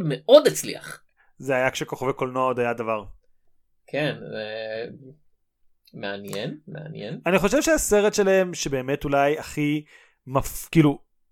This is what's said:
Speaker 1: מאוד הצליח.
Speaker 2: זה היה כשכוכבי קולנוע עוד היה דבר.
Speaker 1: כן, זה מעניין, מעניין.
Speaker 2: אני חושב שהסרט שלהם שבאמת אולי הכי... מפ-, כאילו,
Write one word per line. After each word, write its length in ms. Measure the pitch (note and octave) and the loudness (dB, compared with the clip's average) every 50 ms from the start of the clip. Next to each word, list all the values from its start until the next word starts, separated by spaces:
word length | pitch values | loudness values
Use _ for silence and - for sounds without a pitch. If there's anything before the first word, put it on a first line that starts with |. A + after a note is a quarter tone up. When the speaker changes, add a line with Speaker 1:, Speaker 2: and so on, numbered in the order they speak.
| F3+ | 4
Speaker 1:
מאוד 420 | D3+ C3+ - - - B3+ D4+ C#4 | 0 -4 -2 6 8 8 10 10
הצליח. 560 | D#3 B2+ - - G#2+ - - - - - - _ _ _ _ _ _ _ | 6 2 0 -4 -6 -8 -10 -12 -16 -18 -18 _ _ _ _ _ _ _
Speaker 2:
זה 180 | - C3+ C3 C3+ | -10 -4 -2 0
היה 160 | B2+ B2+ C3 | 2 2 0
כשכוכבי 420 | - - D#3 - C#3+ - B2+ C3 B2 | 0 -2 -6 -6 -6 -4 -4 -4 -2
קולנוע 300 | - C3+ B2+ B2+ C3 B2+ | -2 -4 -4 -2 -2 -2
עוד 160 | C3 B2 B2 | 0 0 0
היה 140 | A#2+ A#2+ A#2 | -2 -2 -2
דבר. 300 | A#2 A2+ A2+ A2 G#2+ G2 - - - _ _ _ _ _ _ _ _ _ _ _ _ _ | -4 -4 -4 -4 -4 -6 -12 -18 -20 _ _ _ _ _ _ _ _ _ _ _ _ _
Speaker 1:
כן, 280 | - - C#3 D3+ C3+ A#2 A#2 | -8 -6 -4 -4 -4 -6 -8
זה 640 | G#2 - A2 A2 G#2+ G#2+ G#2+ A2 A2 A2 A2 A2 A#2+ B2+ - B2+ B2+ C3 D3 _ _ _ _ _ _ _ _ _ _ _ _ _ _ _ - | -10 -12 -10 -10 -10 -8 -10 -10 -8 -8 -8 -8 -10 -10 -14 -18 -20 -20 -20 _ _ _ _ _ _ _ _ _ _ _ _ _ _ _ -14
מעניין, 640 | - G#2+ G2+ G2+ G2+ G2+ G2+ G2+ G2+ A2+ - D3 - _ | -10 -10 -8 -8 -10 -10 -10 -8 -8 -8 -8 -10 -12 _
מעניין. 520 | - - - - - A2 A2 G#2 A2 D#3+ - - | -16 -16 -14 -14 -14 -14 -12 -12 -12 -12 -6 -2
Speaker 2:
אני 140 | E3+ F#3 F3+ | 0 2 2
חושב 220 | F3 G3+ A#3+ D4 | 2 2 2 0
שהסרט 520 | D4 D#4+ D#4 D4+ - - G#3 G#3 G3+ G#3+ G3+ | 2 2 0 0 2 2 2 4 4 2 2
שלהם 400 | - G3+ F#3+ F#3+ F#3+ F#3 F3+ E3 | 2 2 4 4 4 2 0 -4
שבאמת 500 | - - D#3 C3+ C3 B2+ C3 C#3+ C#3 - | -6 -6 -4 -4 -4 -2 -2 -4 -4 0
אולי 340 | C#3+ C#3 C#3 C#3 C#3+ D#3 | 2 2 4 4 4 2
הכי... 460 | D#3 - - - D3+ D3 D3 D3+ D3+ D3+ - - - - _ _ _ _ | -2 -6 -8 -4 -2 0 0 0 -2 -4 -10 -18 -20 -20 _ _ _ _
מפ-, 420 | B2+ C3 B2+ B2+ - - - - - | -4 -2 -2 -2 -2 -6 -12 -10 2
כאילו, 280 | - E3 D3+ C#3+ C#3 - _ _ _ _ _ _ | 4 6 6 6 4 0 _ _ _ _ _ _